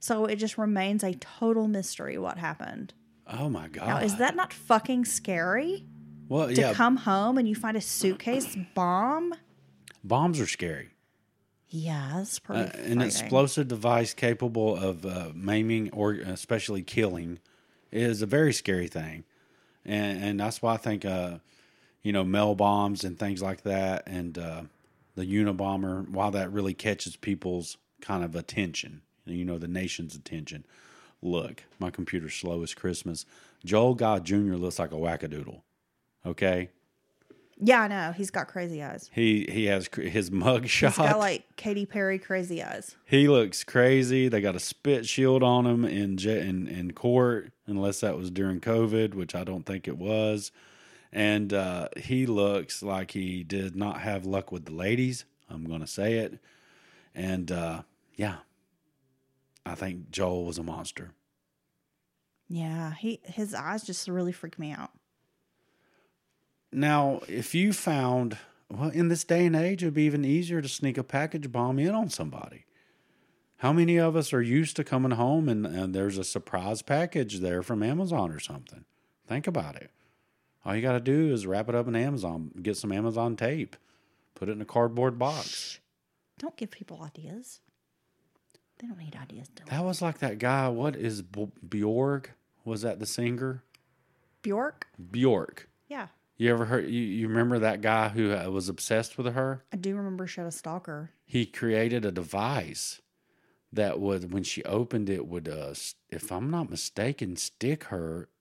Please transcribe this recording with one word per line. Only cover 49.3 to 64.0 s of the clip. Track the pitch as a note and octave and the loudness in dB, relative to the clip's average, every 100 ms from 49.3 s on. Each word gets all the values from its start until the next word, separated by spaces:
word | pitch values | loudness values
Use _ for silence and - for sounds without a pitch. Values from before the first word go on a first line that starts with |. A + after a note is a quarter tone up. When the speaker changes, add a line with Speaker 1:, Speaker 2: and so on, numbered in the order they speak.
| F2+ | -6
Speaker 2:
I | |
don't | F#2 F#2 | -6 -6
think | D#2 F#2+ F2+ | -6 -6 -6
it | D2 | -6
was. | F#2+ A2 G#2+ G#2+ - - - - - - _ G#2 | 0 2 2 0 -4 -14 -20 -20 -20 -20 _ 0
And, | G#2 G#2 G2+ | 2 2 2
uh, | G2+ F#2 F2 - - | 0 0 -2 -6 -8
he | A2+ B2+ B2+ | -2 0 2
looks | G#2 G2+ G2+ D#2 - | 4 4 2 -2 -6
like | G2+ F#2+ F#2 | -4 -4 -4
he | G2+ F#2 F2+ | -4 -4 -6
did | E2 G2 F#2+ F#2 | -4 -4 -4 -4
not | G2+ - | -4 -4
have | G#2 G2 F#2+ | -4 -4 -2
luck | G2 - | -4 -4
with | F2+ D2 | -10 -8
the | |
ladies. | D#2+ F#2+ A#2+ B2+ B2 - _ - | -2 0 2 0 -2 -12 _ -14
I'm | D#2+ | -10
gonna | D#2+ E2 D#2 | -8 -8 -6
say | - G#2 A2+ | -2 0 0
it. | G#2+ - _ _ _ _ _ - _ | -2 -8 _ _ _ _ _ -20 _
And, | - F#2 F#2 F2 | -6 -4 -4 -2
uh, | F2 E2 E2 - _ _ - | -4 -4 -6 -12 _ _ -6
yeah, | G#2 E2+ - _ _ _ _ _ _ _ _ _ _ _ | -6 -6 -16 _ _ _ _ _ _ _ _ _ _ _
I | F2 F2 | -12 -6
think | F#2 F2+ - | -6 -6 -8
Joel | - F2+ F2+ E2+ | -2 0 0 -2
was | E2 | -6
a | |
monster. | E2 E2 E2 - E2+ - _ _ _ _ _ _ _ _ _ _ _ _ - | -6 -8 -10 -12 -14 -18 _ _ _ _ _ _ _ _ _ _ _ _ -10
Speaker 1:
Yeah, | E3+ D#3+ E3 D#3+ D#3 | -6 -4 -4 -6 -6
he, | A3 A3+ - | -6 -6 -8
his | G3 G#3 | -6 -6
eyes | G3+ D3+ G#3+ | -4 -4 -6
just | G3+ F3+ | -6 -8